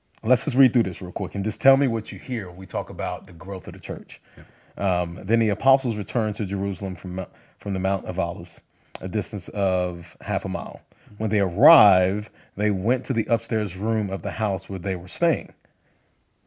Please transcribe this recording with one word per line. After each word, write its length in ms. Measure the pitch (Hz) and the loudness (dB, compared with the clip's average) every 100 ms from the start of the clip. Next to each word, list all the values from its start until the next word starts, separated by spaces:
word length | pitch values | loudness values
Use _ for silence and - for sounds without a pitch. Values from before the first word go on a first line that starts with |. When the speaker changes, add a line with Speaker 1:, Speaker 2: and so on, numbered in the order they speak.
| _ _ | _ _
Speaker 1:
let's 220 | 110 123 | 2 2
just 100 | - | 2
read 200 | 123 131 | 4 6
through 80 | 123 | 6
this 180 | 107 90 | 0 -2
real 100 | 90 | -8
quick 220 | - 90 | -6 -6
and 80 | 101 | -4
just 200 | 92 - | -4 2
tell 160 | 135 135 | 4 6
me 100 | 135 | 4
what 240 | 113 - | -2 -6
you 60 | 92 | -12
hear 300 | - 120 92 | -8 -8 -8
when 80 | 90 | -12
we 80 | 98 | -8
talk 240 | 107 95 | -6 -6
about 360 | 92 92 90 - | -6 -6 -6 -10
the 60 | |
growth 340 | 85 92 95 90 | -14 -10 -10 -10
of 40 | |
the 80 | 82 | -12
church. 400 | - - - - _ - | -10 -10 -10 -20 _ -20
Speaker 2:
Yep. 420 | 78 _ _ - | -20 _ _ -4
Speaker 1:
Um, 400 | 98 87 85 85 | 0 0 -2 -4
"Then 140 | 95 117 | 0 2
the 100 | 110 | 2
apostles 480 | 101 135 135 127 104 | 2 4 4 2 -4
returned 400 | 98 120 107 104 | -4 -2 -2 -2
to 80 | |
Jerusalem 500 | 98 98 101 90 95 | -4 -2 -4 -4 -8
from 200 | 90 92 | -8 -8
Mount, 160 | 92 87 - _ _ | -8 -8 -14 _ _
from 160 | 104 | -6
the 80 | 95 | -2
Mount 240 | 95 98 | 0 -2
of 140 | - 87 | -4 -4
Olives, 420 | 87 87 85 - _ _ _ - | -2 -4 -12 -16 _ _ _ -10
a 80 | 92 | -4
distance 400 | 104 - 101 - | -4 -4 -6 -8
of 640 | 101 98 92 90 87 85 - | -2 0 0 -2 -6 -12 -14
half 240 | 104 98 | -6 -4
a 40 | 95 | -4
mile. 320 | 90 - - _ _ - 104 | -6 -8 -12 _ _ -16 -6
When 140 | 110 | 0
they 100 | 104 | 2
arrived, 880 | 95 87 147 147 104 92 92 104 104 _ - - | 2 6 8 10 10 8 4 0 -6 _ -14 -2
they 140 | 104 | 0
went 360 | 95 101 127 - | 2 0 0 0
to 80 | |
the 100 | 113 104 | -2 0
upstairs 460 | 117 - 110 104 92 | 0 0 -2 -2 -4
room 320 | 110 110 101 | -2 0 -2
of 100 | 95 | -4
the 120 | 98 | -6
house 360 | 85 107 95 - | -2 -2 -2 -6
where 100 | 95 | -6
they 160 | 95 90 | -4 -6
were 120 | 87 | -6
staying. 460 | - 170 98 - - _ _ _ _ _ _ _ _ | -2 0 0 -4 -20 _ _ _ _ _ _ _ _